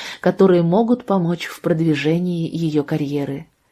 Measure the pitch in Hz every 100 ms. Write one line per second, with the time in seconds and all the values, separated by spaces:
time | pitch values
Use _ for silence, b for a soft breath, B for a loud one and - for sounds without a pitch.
0 | B B 180 185 190 175 170 190 233 247
1 | - 196 170 170 - - 165 165 165 147
2 | 147 170 180 170 165 165 160 151 143 156
3 | 143 143 139 139 160 _ _